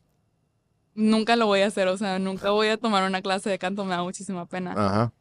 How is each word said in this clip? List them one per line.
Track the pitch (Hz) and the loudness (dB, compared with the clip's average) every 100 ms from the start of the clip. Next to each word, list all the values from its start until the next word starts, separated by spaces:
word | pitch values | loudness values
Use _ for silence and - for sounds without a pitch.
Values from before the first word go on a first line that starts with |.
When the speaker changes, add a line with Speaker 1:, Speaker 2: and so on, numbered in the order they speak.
| _ _ _ _ _ _ _ _ _ | _ _ _ _ _ _ _ _ _
Speaker 1:
"Nunca | 214 214 220 220 233 | 0 2 2 2 2
lo | 220 | 4
voy | 196 | 4
a | 202 | 2
hacer, | 202 185 | 2 0
o | 190 | 0
sea, | 202 190 | -2 -2
nunca | 190 190 202 | -4 -2 0
voy | 208 214 | 2 2
a | 220 | 0
tomar | 226 196 190 | 2 2 2
una | 190 | -2
clase | 196 190 214 | -2 -2 -2
de | 185 | -2
canto, | 185 196 | -2 -4
me | 175 | -2
da | 175 | -2
muchísima | 180 190 196 180 175 | -4 -6 -8 -8 -8
pena". | 185 180 190 | -8 -6 0
Speaker 2:
Ajá. | 202 202 117 - | 0 2 0 -4